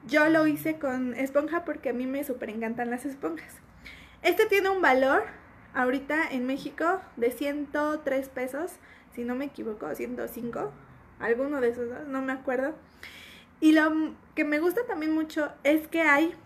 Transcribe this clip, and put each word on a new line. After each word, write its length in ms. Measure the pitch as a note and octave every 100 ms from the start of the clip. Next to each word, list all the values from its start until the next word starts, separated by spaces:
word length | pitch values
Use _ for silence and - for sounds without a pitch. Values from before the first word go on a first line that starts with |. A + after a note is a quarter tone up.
| -
Yo 220 | D4+ D#4
lo 180 | D#4+ D#4
hice 320 | D4 D#4+ D#4
con 360 | C#4 B3+ B3+
esponja 500 | A#3 C4+ C#4+ D4+ E4+
porque 260 | E4+ D4+ C4
a 20 |
mí 140 | A#3+ C4
me 180 | C#4
súper 260 | D4 B3 A#3+
encantan 400 | G#3+ A3+ A#3 A#3+
las 140 | B3
esponjas. 560 | C#4+ C4+ D#4+ E4 - - - - - - - -
Este 240 | E4+ F4 A4
tiene 240 | G4+ F#4+
un 120 | F#4+
valor 420 | D#4 C4 C4 E4 G#4+ - - - -
ahorita 540 | C4 B3+ C4+ C#4 D4+ D#4+
en 160 | C4 B3
México 540 | C4+ D4 - D#4+ F#4+ - -
de 140 | A#3
ciento 680 | B3+ C#4+ C#4+ C#4+ D4 D4+ D4+
tres 280 | C#4+ C4 C4+
pesos, 440 | - B3+ C4+ F4 - - - -
si 100 | -
no 100 | A#3+
me 100 | B3
equivoco, 500 | C#4+ - A3 G#3+ -
ciento 320 | - A#3 A#3+ A#3
cinco, 460 | A#3+ A#3 A#3 G#4 - - - - -
alguno 420 | G#3 A#3 C#4 C#4+
de 80 | A#3+
esos 200 | A#3+ A#3+
dos, 200 | B3+ D4+
no 140 | C4+
me 100 | C4+
acuerdo. 420 | C4+ C4+ B3+ C#4 D#4+ - - - - - - - -
Y 120 | D#4
lo 420 | D#4 D#4 D#4 D#4 - -
que 100 | -
me 140 | D4 D4
gusta 220 | F4 F4 A#4+
también 260 | F4+ D#4
mucho 400 | D#4 D#4 D#4+ C#4+ -
es 220 | C#4 D#4 D#4
que 140 | E4
hay 340 | D#4+ C#4+ E4 -